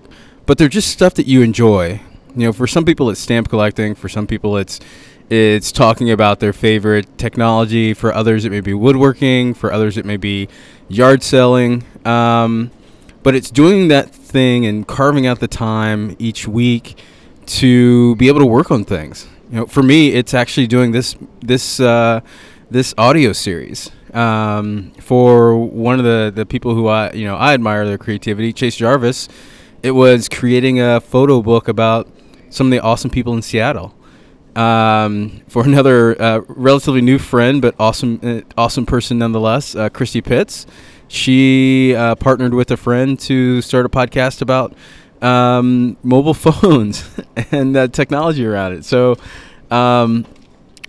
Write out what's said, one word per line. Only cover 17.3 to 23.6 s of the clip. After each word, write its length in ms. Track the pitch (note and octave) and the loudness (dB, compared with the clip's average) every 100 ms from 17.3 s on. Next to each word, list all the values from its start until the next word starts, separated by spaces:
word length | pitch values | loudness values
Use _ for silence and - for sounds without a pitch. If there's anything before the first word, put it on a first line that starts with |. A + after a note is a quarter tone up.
| - - | -20 -10
to 680 | - B2+ B2 B2 A#2+ A#2+ A2+ | 0 4 6 6 4 4 4
be 120 | B2+ | 4
able 100 | D3 | 4
to 80 | C3 | 4
work 240 | A#2 E3 | 2 2
on 140 | C3 | -2
things. 420 | G2+ F2 D2 - - - - | -2 -8 -8 -18 -20 -20 -12
You 60 | A#2 | -8
know, 100 | A#2+ | -4
for 160 | C#3+ | 0
me, 300 | C3 D#3 D3 | 4 6 4
it's 180 | B2 B2+ | 2 0
actually 340 | C3 A#2+ - A#2+ | -2 -2 -2 0
doing 260 | B2 B2 | 2 2
this, 220 | A#2 A#2+ - - - | 0 -4 -10 -18 -10
this, 380 | A2+ B2 - - | -4 -2 -2 -2
uh, 420 | B2 A#2 A#2 A2+ - - - - - | 0 2 2 -2 -6 -20 -20 -20 -6
this 240 | A#2+ C3 - | -4 -4 0
audio 380 | A#2 D#3+ B2 | 2 4 2
series. 560 | F2 - E2+ | 0 -6 -8